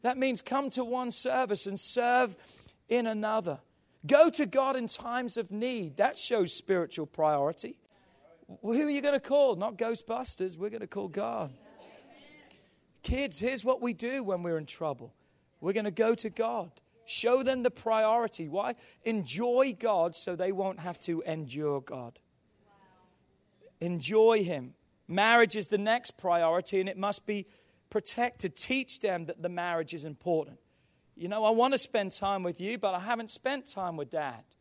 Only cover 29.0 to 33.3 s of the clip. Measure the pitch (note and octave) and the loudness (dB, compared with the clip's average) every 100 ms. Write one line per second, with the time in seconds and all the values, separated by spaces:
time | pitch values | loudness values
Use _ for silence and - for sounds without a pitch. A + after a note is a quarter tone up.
29 | G#3 F3+ E3 - F3 F3 F3 E3+ D3+ E3+ | -2 -2 -4 -6 -6 -4 -2 -2 -2 -6
30 | D3+ C#3+ F3 D#3+ C#3+ C3 _ _ _ _ | -10 -8 -2 0 -2 -12 _ _ _ _
31 | _ - E3+ G#3 G#3+ A3+ B3+ C4+ - A#3 | _ -12 -6 2 2 4 4 2 0 0
32 | G3 - G3 G3 F3+ E3+ F#3 A#3 G3 F#3 | -2 -4 -2 -2 -2 -6 -6 -2 -2 -2
33 | G3 A#3 A3 | -2 -4 -4